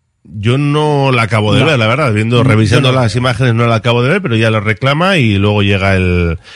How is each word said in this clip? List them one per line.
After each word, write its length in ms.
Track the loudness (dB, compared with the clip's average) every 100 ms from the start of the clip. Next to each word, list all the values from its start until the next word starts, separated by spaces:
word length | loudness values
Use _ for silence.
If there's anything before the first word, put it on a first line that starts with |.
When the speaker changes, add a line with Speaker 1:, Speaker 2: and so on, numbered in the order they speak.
| _ _
Speaker 1:
Yo 340 | -18 -6 -2 0
no 540 | 0 0 0 0 0
la 100 | 0
acabo 320 | 0 0 0
de 60 | 0
Speaker 2:
No. 80 | 2
Speaker 1:
ver, 100 | 2
la 80 | 0
verdad, 260 | 0 0
viendo, 260 | 0 0 0
Speaker 2:
No, 60 |
Speaker 1:
revisando 460 | 2 2 2 2 2
Speaker 2:
yo 60 | 0
no. 60 |
Speaker 1:
las 140 | 0 -2
imágenes 380 | -2 0 0
no 140 | 0 0
la 80 | 0
acabo 260 | 0 0
de 80 | 0
ver, 120 | -2
pero 120 | -2 -2
ya 140 | 0
lo 120 | 0
reclama 560 | -2 -2 -2 0 0 0
y 200 | 2 2
luego 240 | 0 0
llega 340 | 0 0 0 0
el, 440 | 0 0 -2 -4 -10